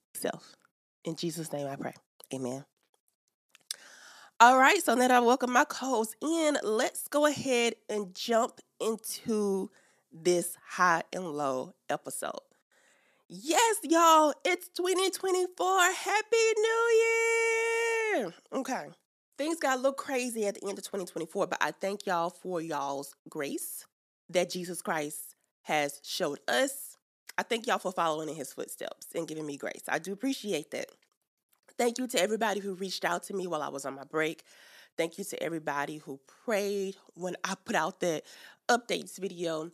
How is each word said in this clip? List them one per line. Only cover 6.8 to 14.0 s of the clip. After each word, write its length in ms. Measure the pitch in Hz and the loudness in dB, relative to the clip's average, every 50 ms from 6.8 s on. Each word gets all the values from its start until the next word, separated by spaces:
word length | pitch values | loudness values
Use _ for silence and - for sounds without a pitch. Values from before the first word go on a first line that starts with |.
| 262 - - - - - | 0 -2 -2 -6 -8 -2
go 200 | - 285 294 302 | 0 4 4 4
ahead 480 | 285 - 233 269 254 240 240 233 - - _ - | 2 2 -2 0 2 2 2 2 0 -4 _ -6
and 240 | 208 208 208 180 185 | -4 -4 -4 -6 -8
jump 460 | - - - 233 220 240 240 - - - _ _ - | -8 -4 0 2 2 2 2 -2 -10 -20 _ _ -6
into 880 | 170 220 226 208 - - - - - - 220 214 208 202 196 190 190 214 _ _ _ _ _ _ _ _ | -4 -2 -4 -4 -6 -10 -12 -8 -4 -2 -2 0 0 0 0 -2 -2 -6 _ _ _ _ _ _ _ _
this 460 | - 160 160 180 175 175 170 - - - - - | -12 -4 0 2 2 2 0 -2 -8 -12 -16 -8
high 360 | - - 180 180 170 165 - - - | 0 2 4 4 4 2 0 -4 -8
and 180 | 180 185 170 | -8 -6 -6
low 440 | 147 147 147 135 131 127 131 - - _ _ - | -4 -2 -2 -2 -2 -2 -4 -8 -12 _ _ -6
episode. 520 | 143 160 - - - - - 76 - - - _ _ _ _ _ _ _ _ _ _ _ _ _ _ _ _ - | -4 -4 -4 -8 -10 -8 -8 -8 -8 -8 -12 _ _ _ _ _ _ _ _ _ _ _ _ _ _ _ _ -18
Yes, 480 | 170 180 208 294 339 - 466 453 427 - - | -16 -10 -2 2 4 6 6 4 4 2 2
y'all, 500 | 269 320 330 | 2 4 6